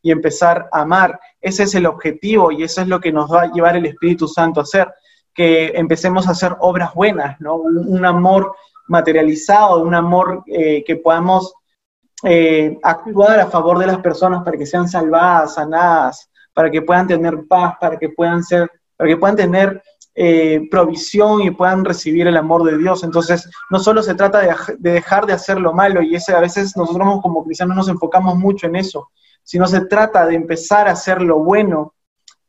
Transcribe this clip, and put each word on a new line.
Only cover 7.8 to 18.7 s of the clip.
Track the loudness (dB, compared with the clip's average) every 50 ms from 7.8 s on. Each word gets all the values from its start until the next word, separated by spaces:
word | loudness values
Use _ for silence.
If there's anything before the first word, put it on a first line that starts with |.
| -2 -2
un | -2 0 0
amor | 2 2 2 2 4 4 2 2 -2 -6 -14 _ _ _ _ _ -2
materializado, | 0 0 2 2 2 2 2 2 0 -2 0 2 4 4 6 4 4 2 2
un | 0 0
amor, | 0 0 2 2 2 2 0 -2 -6 -10 -6
eh, | -4 -2 0 0 0 -2 -2
que | -4 -6
podamos, | -2 2 2 2 2 2 2 2 0 0 -2 -10 _ _ _ _ _ _ _ _ _ _ _ _ -6 0
eh, | 2 4 4 4 4 2 2 0 -2 -2 -2
actuar | 0 0 0 -2 -4 -4 0 4 4 4 6 4
a | 2 2
favor | 0 0 0 2 2 2
de | 0
las | 0 -2 -2
personas | -2 -2 -2 0 0 0 0 -2 -4
para | -6 -6 -6
que | -6
sean | -4 -4 -2 -2 -2
salvadas, | -2 -2 -2 0 2 2 2 4 2 2 0 -2 -4
sanadas, | -6 -6 -4 -2 0 2 2 2 2 0 -2 -4 -8 -16 _ _ _ _ _
para | _ 0 0 0
que | 0 -2
puedan | -2 0 0 0 2
tener | 0 0 -2 -2 -2 -4 -6 -2 0
paz, | 0 2 2 0 -2 -4
para | -4 -4 -4 -4
que | -6 -6
puedan | -4 -2 -2 -2 -2 -2 -2
ser, | 0 0 0 0 -2